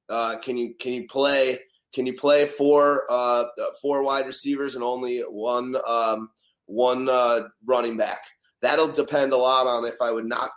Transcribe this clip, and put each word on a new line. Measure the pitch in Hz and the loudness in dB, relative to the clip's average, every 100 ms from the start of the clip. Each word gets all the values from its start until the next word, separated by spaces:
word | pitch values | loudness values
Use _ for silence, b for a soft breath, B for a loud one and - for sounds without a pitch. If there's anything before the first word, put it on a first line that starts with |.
| - | -8
Uh, | 113 113 113 | -4 -4 -4
can | 135 123 | -6 -6
you, | 120 - | -6 -6
can | 127 | -8
you | 123 120 | -6 -6
play, | 135 139 139 131 127 - _ _ | 0 2 4 2 0 -10 _ _
can | - 127 | -4 -4
you | |
play | 127 143 147 143 | 0 4 4 4
four, | - 143 147 143 143 127 | 2 4 6 6 2 0
uh, | 123 120 120 | 0 2 0
uh, | 117 - 90 - | 0 -6 -8 -4
four | 139 139 | -2 0
wide | 139 135 131 | 0 -2 -4
receivers | 131 139 139 139 | -6 -4 -4 -4
and | 123 | -4
only | 120 127 123 123 | -4 -4 -4 -4
one, | - 104 117 123 127 131 117 | -6 -6 -2 -2 -2 -4 -2
um, | 117 113 110 110 _ _ _ - | 0 0 -2 -8 _ _ _ -8
one, | 104 127 127 131 | 0 2 2 2
uh, | 127 120 117 107 _ | 2 2 2 -2 _
running | 113 123 117 110 | -2 0 0 -2
back? | 104 - - _ _ _ | -4 -4 -14 _ _ _
That'll | 123 147 160 | 0 2 2
depend | 156 139 143 135 | 0 0 0 2
a | 131 | 2
lot | 127 131 127 | 4 4 2
on | 120 117 | 0 -4
if | - | -4
I | 120 | -2
would | 113 113 | -2 -4
not | 120 127 | -4 -6